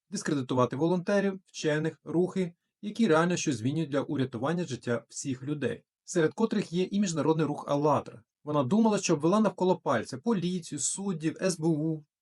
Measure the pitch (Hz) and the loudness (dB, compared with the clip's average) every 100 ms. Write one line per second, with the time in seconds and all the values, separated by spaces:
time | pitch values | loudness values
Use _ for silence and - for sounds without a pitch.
0 | _ 214 - 147 127 127 123 135 165 180 | _ -8 -2 -2 0 2 2 2 0 0
1 | 180 202 196 190 - - 151 151 160 - | 0 0 0 -4 -12 -4 -2 0 -2 -6
2 | 147 160 180 190 175 - _ _ 208 208 | -4 0 0 -2 -4 -6 _ _ -10 0
3 | 214 156 175 170 160 117 123 156 151 135 | 4 4 4 2 -2 0 0 -2 -2 -2
4 | 131 139 127 110 139 175 143 117 123 117 | -2 -2 -2 -2 -2 -2 -4 -6 -4 -4
5 | - - 139 131 131 151 120 - _ _ | -4 -10 -8 -6 -6 -4 -4 -4 _ _
6 | - 180 156 - - 208 - 170 185 202 | -4 2 2 2 0 0 -2 -2 0 0
7 | 196 160 143 160 151 143 - 143 151 127 | 0 0 2 2 0 -2 -2 2 2 2
8 | - - _ _ 147 147 127 214 226 202 | -2 -16 _ _ -2 0 2 4 4 2
9 | - 151 160 214 208 - 185 180 156 120 | 2 2 4 4 2 2 2 2 2 0
10 | - 131 233 208 175 180 - 147 - - | 0 -4 -2 0 0 -4 -6 -6 -4 -4
11 | 196 160 156 - 190 170 160 151 160 156 | -4 -4 -4 -2 -2 0 0 0 -2 -4
12 | - _ | -10 _